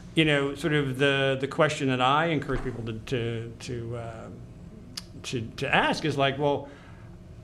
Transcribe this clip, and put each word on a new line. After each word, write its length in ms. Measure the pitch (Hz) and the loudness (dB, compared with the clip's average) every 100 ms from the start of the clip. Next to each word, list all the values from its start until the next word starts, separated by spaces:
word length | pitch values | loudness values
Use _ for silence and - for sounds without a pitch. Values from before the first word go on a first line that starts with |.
| - - | -2 4
you 100 | 156 | 6
know, 300 | 143 139 139 | 6 2 0
sort 180 | 170 | 2
of 240 | 151 139 127 | 2 2 4
the, 400 | 139 139 135 135 | 4 6 4 2
the 80 | 139 | 0
question 420 | - 156 151 135 | 4 4 4 2
that 120 | 127 | 4
I 240 | 127 147 170 | 6 6 4
encourage 360 | 151 135 127 | 0 0 -2
people 200 | 131 113 117 | -2 -6 -6
to, 80 | |
to, 600 | 110 113 127 117 113 117 113 | -8 -4 -2 0 -4 -8 -10
to, 380 | - 120 117 120 | -8 -8 -6 -8
uh, 300 | 113 110 110 - - - - - - - - - | -8 -10 -14 -14 -16 -16 -16 -16 -14 -14 -12 -12
to, 180 | - 127 110 - | -6 -6 -6 -6
to 180 | 135 165 | 2 2
ask 300 | 294 - 156 | 4 2 0
is, 120 | 139 | 2
like, 220 | 139 135 | 2 2
"Well, 300 | 147 143 - - - - - - - - | 2 2 -4 -16 -18 -18 -18 -18 -18 -18